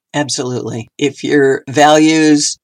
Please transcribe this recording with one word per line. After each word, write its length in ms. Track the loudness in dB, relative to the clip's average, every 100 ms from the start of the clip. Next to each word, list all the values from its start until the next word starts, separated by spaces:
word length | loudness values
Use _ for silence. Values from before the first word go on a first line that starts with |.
| _
Absolutely. 720 | -8 -6 -6 -6 -6 -8 -10 -12 -6
If 260 | -6 -4
your 400 | -2 0 2 0 -4
values 880 | 2 4 4 2 2 2 2 0 -8